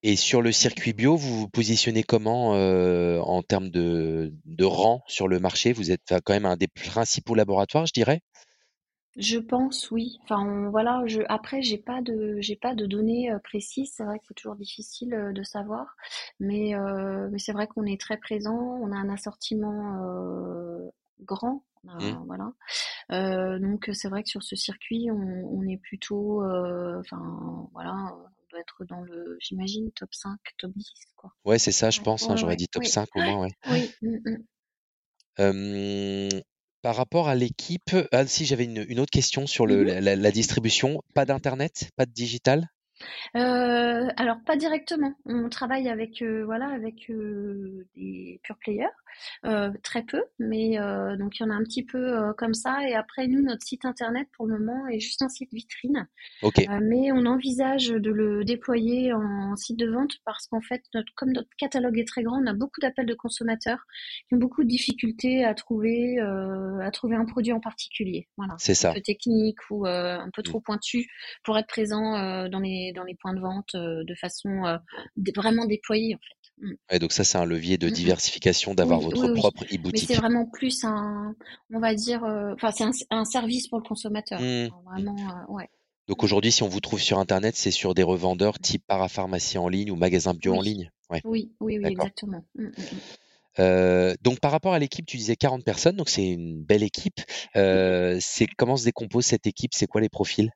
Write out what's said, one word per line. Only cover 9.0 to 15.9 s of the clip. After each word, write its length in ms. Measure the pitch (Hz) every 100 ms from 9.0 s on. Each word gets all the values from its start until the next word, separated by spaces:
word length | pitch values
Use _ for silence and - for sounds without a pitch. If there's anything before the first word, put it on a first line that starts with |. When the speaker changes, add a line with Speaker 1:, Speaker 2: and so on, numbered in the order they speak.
| _ -
Speaker 2:
Je 220 | 208 233
pense, 520 | 226 247 262 262 -
oui. 280 | 226 233 -
Enfin, 160 | - 208
on, 320 | 202 202 202
voilà, 320 | 208 226 247
je, 160 | 240 220 214
après, 340 | 214 220 269
j'ai 160 | 254 208
pas 220 | - 254
de, 360 | 240 226 214 208
j'ai 160 | 202
pas 220 | 208 240 247
de 100 | 208
données, 460 | 202 220 240 247
euh, 80 | 208
précises. 520 | - 208 208 - 269 -
C'est 80 |
vrai 160 | 214 214
que 40 | _
c'est 60 |
toujours 200 | 208 220
difficile, 580 | 208 202 - 214 - 247
euh, 200 | 233 202
de 100 | 196
savoir, 540 | 202 208 202 220 277